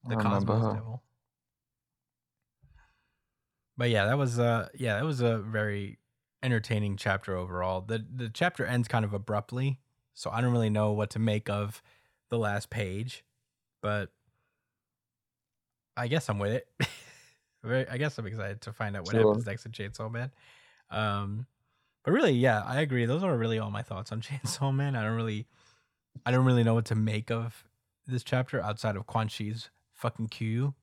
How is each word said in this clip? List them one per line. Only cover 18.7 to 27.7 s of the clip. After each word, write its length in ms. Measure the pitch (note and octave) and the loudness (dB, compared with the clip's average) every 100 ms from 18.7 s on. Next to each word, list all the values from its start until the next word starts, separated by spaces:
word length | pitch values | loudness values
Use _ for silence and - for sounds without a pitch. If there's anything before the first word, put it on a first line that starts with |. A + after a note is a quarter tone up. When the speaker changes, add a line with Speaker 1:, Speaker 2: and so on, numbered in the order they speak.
Speaker 1:
find 240 | G#2+ G#2+ G2 | -6 -6 -4
out 80 | |
what 120 | F2 A2 | 0 6
Speaker 2:
Sure. 100 | A2 | 6
Speaker 1:
happens 200 | G#2+ A2 | 6 0
next 200 | G2 A#2 | -8 -10
in 60 | |
Chainsaw 380 | - G#2 - A2 | -10 -10 -8 -8
Man. 180 | A#2 C3 _ - - - _ _ | -6 -8 _ -20 -20 -20 _ _
Um, 560 | - G#2+ G2+ G2+ G#2 B2+ _ _ _ _ _ | -2 0 0 -4 -6 -8 _ _ _ _ _
but 80 | - | 0
really, 200 | G#3+ B3+ | 4 4
yeah, 280 | B2 B2+ G#2+ | 6 4 4
I 160 | - C3 | 0 -2
agree. 220 | D3+ B2+ | 0 0
Those 200 | A#2 D3 | 2 2
are 120 | F#3+ B2+ | 0 0
really 220 | A2+ A2 | 0 0
all 140 | G#2+ | -2
my 100 | G2+ | -6
thoughts 300 | - F#2+ - | -6 -8 -6
on 80 | A2 | -8
<laughs> 20 | |
Chainsaw 500 | - C#3 - - C#3 | -6 -6 -6 -2 0
Man. 200 | C3+ C#3 | 0 0
I 80 | B2+ | 0
don't 140 | G#2+ A2+ | -2 -2
really, 300 | A2+ G#2 - _ _ _ _ _ _ - | -2 -4 -8 _ _ _ _ _ _ -6
I 60 | - | 2
don't 140 | B2+ | 6
really 180 | C3 B2 | 8 8
know 120 | A2+ | 6
what 100 | A2+ A2+ | 4 2
to 80 | |
make 360 | A2 G#2+ G#2+ A2 | 2 2 0 -2
of 320 | A#2 A2+ - _ | -4 -4 -10 _